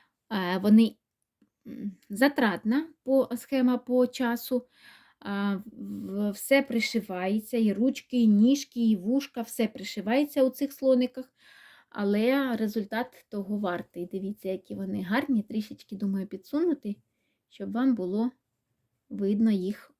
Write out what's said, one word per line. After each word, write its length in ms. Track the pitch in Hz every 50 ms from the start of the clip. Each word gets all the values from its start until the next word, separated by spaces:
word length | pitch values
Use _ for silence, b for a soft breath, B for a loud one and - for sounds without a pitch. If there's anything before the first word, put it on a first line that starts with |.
| b b b b _ - 220
Е, 260 | 196 185 175 185 190
вони, 360 | 190 208 214 220 226 214 - _ _ _ _ _ _ _ _ _ _ _ _ _ -
м, 260 | 233 - - - 208 185 - _ -
затратна 800 | 202 196 262 285 285 - 247 208 190 - - 214 233 285 320 320 - _ -
по, 260 | 254 269 269 254 - 240
схема 420 | 233 - - 277 262 247 247 247 247
по 280 | - - 247 254 247
часу. 580 | 247 247 - 254 233 240 233 - - 254 247 247 b b b b b b b b b b b -
А, 300 | 208 202 202 202 202 196 190 202
в-, 640 | 220 - - 202 196 202 202 208 190 190 202 208 208
все 320 | 202 - - - 269 277 277
пришивається, 920 | - 233 233 220 - - 226 - - 185 180 180 190 208 220 214 - -
і 160 | 233 226 214 196
ручки, 500 | 202 233 269 285 - - - - 247 233
і 40 |
ніжки, 540 | 220 208 202 220 247 277 285 277 - - 240
і 160 | 233 220 220
вушка, 460 | 180 175 208 254 277 277 - - 247 226
все 260 | 220 - - 226 208
пришивається 760 | - - 190 - - 214 190 208 233 277 294 285 - 294 262
у 60 | 262
цих 220 | 262 - 285 277 -
слониках, 600 | - 269 262 262 247 254 247 - 262 262 - _ b b b b b b b b b b b
але 640 | - - 208 202 202 208 220 247 269 277 269 254 240
результат 720 | 220 220 208 208 226 196 - 220 220 247 247 - - - _
того 300 | - 208 196 190 208 202
вартий. 480 | 208 180 175 175 - _ - 175 175 175 -
Дивіться, 360 | 190 196 190 208 - - 190
які 260 | 190 185 - - 208
вони 280 | 196 196 190 202 202 190
гарні. 400 | 175 208 254 294 294 262 208 208
Трішечки, 540 | - 233 220 208 - - - - - 208
думаю, 300 | 190 214 196 190 190 185
підсунути, 720 | - - 190 - - - 294 339 349 294 - - 208 202 - _ _ _ _ _ _ _ _ _ _
щоб 240 | _ - 202 196 202
вам 220 | 233 262 269 247
було 360 | 208 185 180 190 208 226 254 - _ _ _ _ _ _ _ _ _ _ _ _ _ _ -
видно 420 | 220 196 202 196 214 202 226 226
їх 420 | 208 190 180 190 208 - - - _